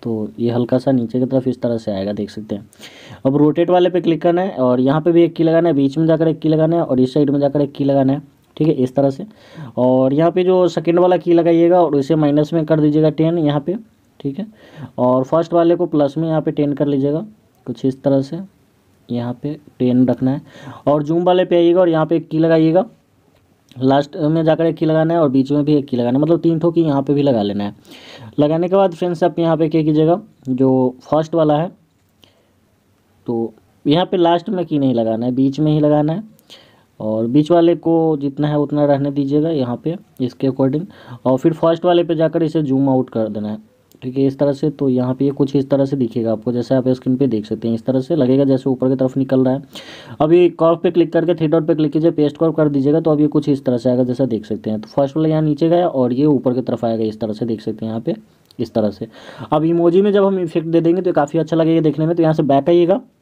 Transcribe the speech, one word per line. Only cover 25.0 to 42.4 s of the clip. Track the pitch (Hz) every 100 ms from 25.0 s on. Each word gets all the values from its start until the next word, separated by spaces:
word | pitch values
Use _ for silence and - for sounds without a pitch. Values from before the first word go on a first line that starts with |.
| 160
है | 170
और | 151
बीच | 131 135
में | 147 143
भी | 151
एक | 135
की | 120
लगाना | 120 131
है, |
मतलब | 151 165
तीन | 165 165
ठो | 170
की | 170
यहाँ | 165 139
पे | 135
भी | 143
लगा | 143 120
लेना | 101 101
है। | 104 - _ - - - 113 -
लगाने | 147 160 175
के | 190
बाद | 196
फ्रेंड्स | 170 180 165
आप | 175 160
यहाँ | 165 160
पे | 165
क्या | 160
कीजिएगा, | 156 151 156 175 - _ -
जो | 127 131 131 127 127
फर्स्ट | - 147 160 165
वाला | 156 147
है | 175 - _ _ _ _ _ _ _ _ _ _ _ _ _ _ -
तो | 117 113 - _ _ -
यहाँ | 151 185
पे | 196
लास्ट | 170 175 165
में | 185 160
की | 151
नहीं | 135
लगाना | 117 113 113 120
है, |
बीच | 127 135 135
में | 156
ही | 151
लगाना | 147 151 151
है | 170 - _ _ - _ _ _ _
और | 107 110 117
बीच | 135 151
वाले | 170 170 165
को | 165 165 160 156
जितना | 139 139 147
है | 147
उतना | 143 147 147
रहने | 139 143
दीजिएगा | 139 139 147 156
यहाँ | 160 123 120
पे | - 170 - _
इसके | 127 - 139
according। | 131 135 147 190 - - 123 -
और | 131
फिर | 165
फर्स्ट | 160 165 165 175
वाले | 175
पे | 170 160
जाकर | 160 165